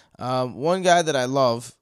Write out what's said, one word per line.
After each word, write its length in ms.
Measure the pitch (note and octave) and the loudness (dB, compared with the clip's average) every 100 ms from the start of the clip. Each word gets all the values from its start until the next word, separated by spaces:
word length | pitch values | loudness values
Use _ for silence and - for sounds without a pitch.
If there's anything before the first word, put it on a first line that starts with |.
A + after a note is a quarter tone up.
| _ _ | _ _
Um, 360 | A#2+ B2+ B2+ G2 | -6 -4 -4 -4
one 260 | D3+ F#3 | -2 0
guy 200 | F3+ F3 | 4 4
that 140 | D#3+ C#3 | 4 -2
I 80 | B2+ | -2
love, 520 | C#3 B2+ A#2 A#2+ - | 2 2 0 -6 -14